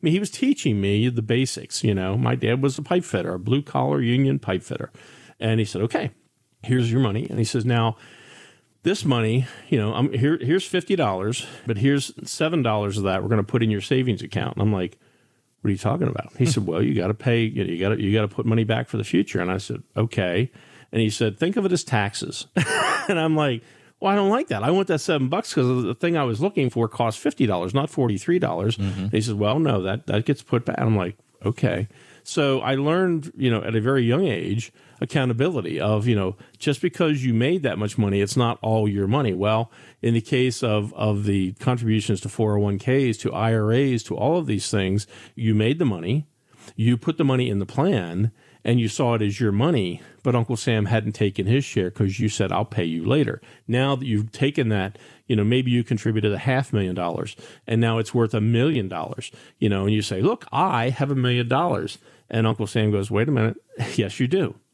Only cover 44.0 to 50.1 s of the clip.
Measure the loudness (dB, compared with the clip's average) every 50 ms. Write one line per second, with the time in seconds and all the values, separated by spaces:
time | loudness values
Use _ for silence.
44 | -2 -4 -6 -2 0 0 0 0 0 -2 -2 -4 -2 -2 -2 0 0 2 0 0
45 | -2 -4 -16 -20 -20 -20 _ -4 0 2 2 4 2 2 2 2 0 0 0 -2
46 | -4 -2 -2 -2 -2 _ _ _ _ _ _ -20 -20 -18 -6 0 2 2 2 2
47 | 0 -4 -2 0 0 2 2 2 0 0 0 -2 -4 -4 -2 0 0 2 2 0
48 | -2 -4 -2 -2 -2 -2 -2 _ _ _ _ _ _ 0 0 2 2 0 -2 0
49 | 0 0 2 0 0 -2 -2 0 0 0 2 2 2 2 2 2 0 -2 -4 -8
50 | -12 -18